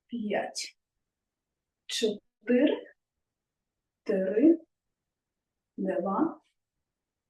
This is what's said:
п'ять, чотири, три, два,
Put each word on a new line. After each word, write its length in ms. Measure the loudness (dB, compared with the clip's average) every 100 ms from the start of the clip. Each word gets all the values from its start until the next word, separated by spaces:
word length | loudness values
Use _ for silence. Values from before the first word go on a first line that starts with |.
| _
п'ять, 720 | -10 -4 -4 -4 -10 -14 -16 _ _ _ _ _ _ _ _ _ _ -10
чотири, 1000 | -4 -2 -2 -10 _ 0 4 4 0 -6 -20 _ _ _ _ _ _ _ _ _ _
три, 580 | -4 -2 0 4 6 4 0 _ _ _ _ _ _ _ _ _ _ -6
два, 640 | -4 -2 -2 -2 -2 -4 _ _ _ _ _ _ _ _